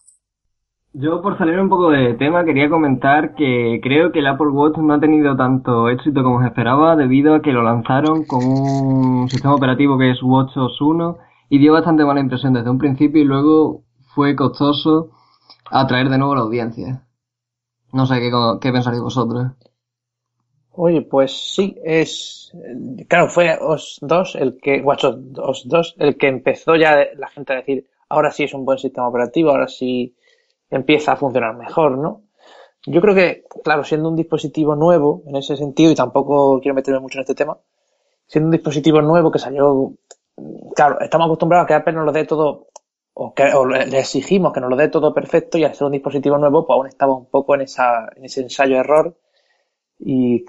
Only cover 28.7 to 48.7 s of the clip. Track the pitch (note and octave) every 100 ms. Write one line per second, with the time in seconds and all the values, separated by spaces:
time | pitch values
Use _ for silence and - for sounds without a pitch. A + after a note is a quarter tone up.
28.7 | C3 C3+ - B2 A#2+ A#2+ E3 D#3 C3+ B2+
29.7 | - B2+ B2 B2 _ _ _ _ _ _
30.7 | C3+ C3 D3 D3 B2+ C#3 A#2+ A2+ A#2+ A#2+
31.7 | E3 D3+ C3 E3 A3 _ _ _ - -
32.7 | _ - E3 G3+ G3 E3+ - - - D#3
33.7 | D3+ - D#3 E3 E3 E3 D3+ D3 D#3 D3+
34.7 | D3 E3 E3+ D3 F3+ D3+ C#3 C#3 C#3 C#3+
35.7 | C#3+ D#3+ D3 B2 C#3 C#3 C#3+ C#3 C3 C#3
36.7 | C3+ C3+ C3 C3 C#3 C3 C3+ D3+ - _
37.7 | _ _ _ _ _ _ D3+ D#3+ D#3+ -
38.7 | C#3+ D#3 D3+ D3 E3+ F#3 D3+ B2 C#3 C#3+
39.7 | C3+ C3 - _ _ _ - D3 E3 -
40.7 | - D3 - - D#3+ E3 D#3+ E3 F3 D#3+
41.7 | D3+ E3+ D#3+ D3+ D3+ D3 D#3 D3 - _
42.7 | - _ _ _ - B2 - C#3 D3 B2+
43.7 | C3 C3 C3+ - C#3 - F#3+ D#3 C3+ B2+
44.7 | B2+ D#3 D#3 D3+ D3 - E3 - E3+ C#3+
45.7 | - C#3+ C#3 C#3 C#3 C#3+ C#3+ D3 D#3 D#3+
46.7 | B2 C3+ - C#3 C3 - C#3 C#3 C#3 C3+
47.7 | - B2 A#2 A2 - C3 C#3 B2 - C3+